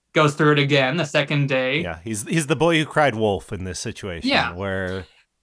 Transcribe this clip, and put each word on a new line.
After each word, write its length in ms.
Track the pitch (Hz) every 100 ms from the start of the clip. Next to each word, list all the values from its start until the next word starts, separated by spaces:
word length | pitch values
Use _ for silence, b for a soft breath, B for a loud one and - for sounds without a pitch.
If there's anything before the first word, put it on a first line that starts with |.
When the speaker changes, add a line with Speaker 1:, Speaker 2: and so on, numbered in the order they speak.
| _
Speaker 1:
goes 200 | 165 151
through 200 | 147 151
it 60 | 147
again 380 | 143 143 131 139
the 80 | 151
second 420 | 151 143 147 139
day. 320 | 131 127 143
Speaker 2:
Yeah, 180 | 87 82
he's, 200 | 113 107
he's 240 | - 165 139
the 80 | 139
boy 220 | 165 160
who 60 | 151
cried 300 | 156 143 110
wolf 360 | 107 92 -
in 140 | 92 92
this 140 | 85
situation. 500 | 117 - 101 85 262
Speaker 1:
Yeah. 240 | 233 117 87
Speaker 2:
Where, 500 | 98 95 92 95 87 b b _